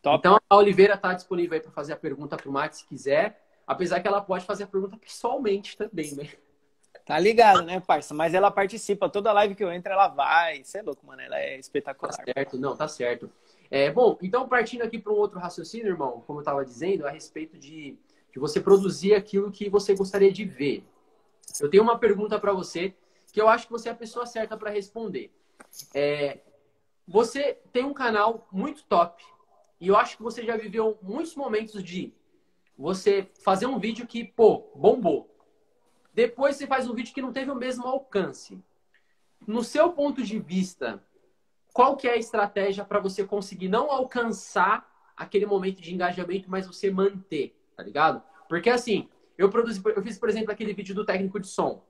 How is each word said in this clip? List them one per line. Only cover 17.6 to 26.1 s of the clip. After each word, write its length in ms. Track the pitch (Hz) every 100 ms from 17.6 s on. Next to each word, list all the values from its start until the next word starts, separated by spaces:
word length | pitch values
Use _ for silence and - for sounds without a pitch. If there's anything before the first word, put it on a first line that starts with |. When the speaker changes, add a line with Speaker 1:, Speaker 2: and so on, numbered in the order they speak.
| 135 156 143 - _ _ _
Speaker 2:
de 60 | -
você 220 | 151 180
produzir 540 | 196 196 196 147 185
aquilo 360 | 208 196 196 208
que 180 | 196 202
você 260 | 202 196
gostaria 380 | 196 190 202 196
de 120 | 190
ver. 400 | 196 - 143 107 - _ _ _ _ _ - -
Eu 80 | 147
tenho 140 | 190
uma 160 | 226 233
pergunta 400 | 226 202 214 208
pra 140 | 202
você, 420 | 190 180 170 190 - _ _ _
que 80 | -
eu 80 | 220
acho 180 | 226 -
que 60 |
você 160 | 233 233
é 40 |
a 20 | 226
pessoa 280 | 220 247 233
certa 300 | 226 220 220
pra 140 | 208
responder. 640 | 208 202 226 220 135 110 _ _ _ - - -
É, 440 | 139 143